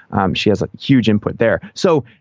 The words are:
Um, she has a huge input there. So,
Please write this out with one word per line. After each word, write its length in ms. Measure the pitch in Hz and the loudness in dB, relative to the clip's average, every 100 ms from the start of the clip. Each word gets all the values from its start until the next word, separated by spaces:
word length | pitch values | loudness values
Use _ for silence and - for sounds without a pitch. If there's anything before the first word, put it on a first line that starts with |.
| - | -8
Um, 200 | 101 95 | -4 -2
she 160 | 131 107 | -2 0
has 140 | 98 | 0
a 60 | - - | -2 -6
huge 300 | - 135 107 | 0 2 4
input 260 | 107 - 95 | 0 -2 -2
there. 220 | 117 85 - | 0 0 -4
So, 300 | - 190 156 - _ | -2 0 0 -2 _